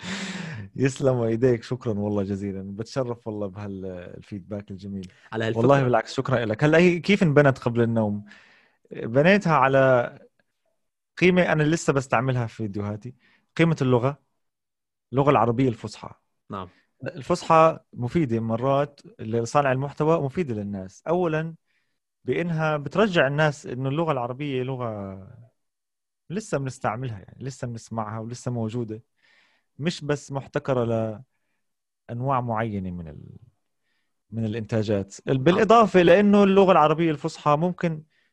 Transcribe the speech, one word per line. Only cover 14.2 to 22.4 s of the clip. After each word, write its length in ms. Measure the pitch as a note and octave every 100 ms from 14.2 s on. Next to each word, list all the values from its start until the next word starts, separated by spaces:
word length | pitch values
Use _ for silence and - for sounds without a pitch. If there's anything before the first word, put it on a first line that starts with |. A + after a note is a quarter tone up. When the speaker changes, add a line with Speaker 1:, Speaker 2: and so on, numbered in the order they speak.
| _ _ _ _ _ _ _ _ _
Speaker 1:
اللغة 180 | B2 C#3+
العربية 380 | B2 A#2 A#2+ C3+
الفصحى. 420 | A2 G#2 - - - _ _ _
Speaker 2:
نعم. 180 | G2+ F2+ _ _ _ C3
Speaker 1:
الفصحى 720 | - B2+ F3 - D#3+ D#3+ - _
مفيدة 480 | - A#2+ F3 C#3 A2+
مرات 600 | A2+ A2+ C3 C#3 C#3+ - - -
لصانع 540 | A2+ A#2 A#2 D3 C#3
المحتوى، 480 | C3 C#3 - D3+ E3
مفيدة 340 | C#3 F#3 D3+
للناس. 480 | G#2+ G2+ G2+ F#2 - -
أولًا 460 | F3 F3 D#3 E3 D#3+ _ _ _ _ _ _
بإنها 520 | - D3+